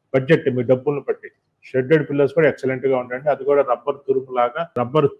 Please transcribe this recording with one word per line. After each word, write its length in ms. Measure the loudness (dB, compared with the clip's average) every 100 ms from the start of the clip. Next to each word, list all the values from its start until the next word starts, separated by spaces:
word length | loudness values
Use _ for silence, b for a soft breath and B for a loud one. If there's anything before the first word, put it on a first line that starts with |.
| _
బడ్జెట్ 340 | -2 2 2 2 -2
మీ 60 | 0
డబ్బులను 340 | 0 0 -4 -6
బట్టి. 220 | -8 -10 -20 _ _ -6
షెడెడ్ 340 | -4 2 2 2
పిల్లోస్ 240 | 0 2 2
కూడా 100 | 2
ఎక్సలెంట్ 340 | 2 -4 -2 -2
గా 40 | -2
ఉంటాయండి. 280 | -2 -6 -4
అది 100 | -2 0
కూడా 120 | 0 2
రబ్బర్ 300 | -2 -4 -6 -4
తురుము 260 | -4 -2 -2
లాగా, 240 | -2 -2 -8 -6
రబ్బర్ 280 | -2 0 0 0